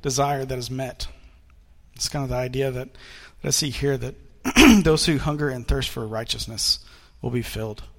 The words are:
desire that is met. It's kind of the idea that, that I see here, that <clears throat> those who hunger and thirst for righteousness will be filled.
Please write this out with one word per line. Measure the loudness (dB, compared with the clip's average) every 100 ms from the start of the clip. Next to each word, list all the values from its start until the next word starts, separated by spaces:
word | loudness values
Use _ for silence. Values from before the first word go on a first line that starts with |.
desire | -2 0 0 0
that | -4 -6
is | -6
met. | -6 -8 -8 -10 -10 -20 -20 -20 -20 -20 -20 -20
It's | -8 -6
kind | -4
of | -2
the |
idea | -2 -2 -2 -2
that, | -2 -10 -16 -20 -20 -20 -8
that | -2
I |
see | 0 -2
here, | -2 -2 -2
that | -6 -12 -20 -10
<clears throat> | 0 8 10 10
those | 8 4
who | 4 2
hunger | 0 0 -2
and | -2 -2
thirst | -2 -2
for | -6 -6
righteousness | -6 -6 -6 -6 -4 -2 -2 -6 -20 -20 -8
will | -4
be | -2
filled. | -4 -6 -6 -8 -16